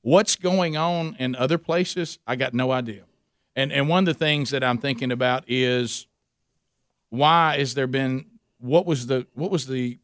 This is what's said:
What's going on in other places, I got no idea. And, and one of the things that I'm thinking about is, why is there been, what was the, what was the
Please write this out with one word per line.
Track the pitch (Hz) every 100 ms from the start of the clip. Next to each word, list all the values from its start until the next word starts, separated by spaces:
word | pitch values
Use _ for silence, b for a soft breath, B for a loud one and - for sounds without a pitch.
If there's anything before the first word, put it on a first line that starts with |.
What's | 117 175 214 -
going | 180 190 175 151
on | 170 175 160 -
in | 127
other | 127 131 165
places, | - 170 180 185 165 - -
I | 123
got | 127
no | 120 127
idea. | 127 120 98 - _ _ _ _ 127
And, | 139
and | 143 143
one | 180 185
of | 156
the |
things | 156 147 127
that | 135
I'm | 127 120
thinking | 139 120 127
about | 123 127 127 -
is, | 127 127 123 120 - - _ _ _ _ _ _ _ _ _ _
why | 123 151 170 160 147
is | 135
there | 127 131
been, | 135 135 131 - - _ _
what | 123 160 175
was | 143 120
the, | 131 -
what | 127 170
was | 170 131
the | 131 123 120